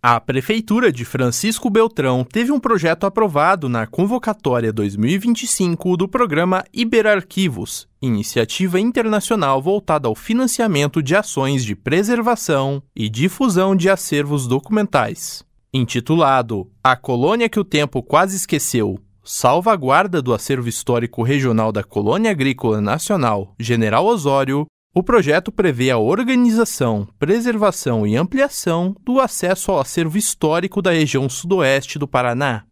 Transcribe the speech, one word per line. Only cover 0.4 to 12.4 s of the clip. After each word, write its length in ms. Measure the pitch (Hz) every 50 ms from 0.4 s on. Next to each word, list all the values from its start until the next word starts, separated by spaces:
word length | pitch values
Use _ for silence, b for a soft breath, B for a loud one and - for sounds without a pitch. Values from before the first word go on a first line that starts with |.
| 127 - 214 226 220 - 208 233 247 202
de 140 | 139 120 120
Francisco 640 | - - - 127 123 117 - - 214 220 - - 240
Beltrão 560 | 196 220 226 220 - - 139 131 127 127 127
teve 260 | - - 214 240 247
um 80 | 302 262
projeto 460 | - - 226 185 151 165 165 - -
aprovado 640 | 196 196 220 220 196 147 143 151 175 196 180 151 127
na 180 | 120 113 110
Convocatória 840 | 110 - - 185 202 247 247 - 220 208 - - 143 123 120 117 110
dois 240 | 107 110 104 101 98
mil 140 | 101 107 127
e 80 | 185 196
vinte 240 | 202 240 233 226
e 40 | -
cinco 480 | 226 - - 190 175 170 - - 180 180
do 140 | 165 190 196
programa 560 | - 247 247 196 147 156 175 180 185 185 - _
Iberarquivos, 1120 | - - 240 226 240 226 214 214 208 190 - _ - - 190 170 120 90 113 - - - - _ _ _
iniciativa 800 | - 131 113 101 107 - - 123 113 - - - 190 185 175 185
internacional 800 | 214 247 240 262 226 220 214 202 - - 233 208 160 139 135 135
voltada 480 | 131 175 196 208 - - 160 151 131 117
ao 60 | 110
financiamento 880 | - - - 220 247 262 233 - - 233 214 170 143 147 143 - 160
de 120 | 147 127 170
ações 480 | 202 214 - - 147 135 135 143 131
de 140 | 120 107 101
preservação 1040 | - _ 127 143 180 208 214 247 240 220 240 240 -